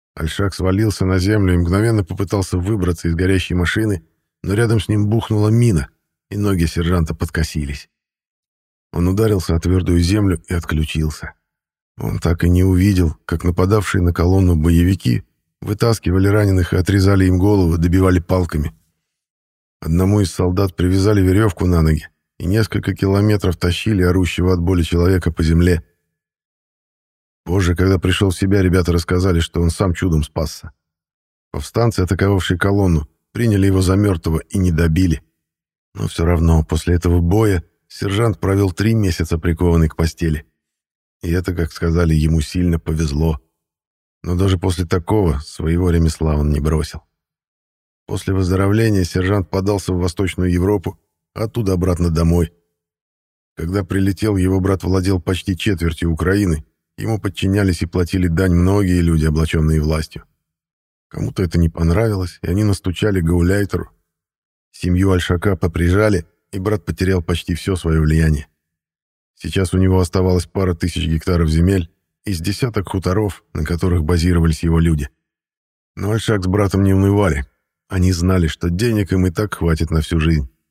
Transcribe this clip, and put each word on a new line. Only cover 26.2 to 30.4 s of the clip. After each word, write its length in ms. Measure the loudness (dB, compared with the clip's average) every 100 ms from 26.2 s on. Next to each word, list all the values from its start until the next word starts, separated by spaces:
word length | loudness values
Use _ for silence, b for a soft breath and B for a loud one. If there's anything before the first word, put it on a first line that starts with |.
| _ _ _ _ _ _ _ _ _ _ _ _
Позже, 320 | -2 0 2 2
когда 220 | 2 2
пришёл 320 | 2 2 0
в 80 | 2
себя, 240 | 0 2
ребята 300 | 2 2 2
рассказали, 480 | 0 0 0 2 0
что 220 | 0 0
он 80 | 0
сам 240 | 0 0
чудом 300 | 0 0 0
спасся. 480 | -2 -4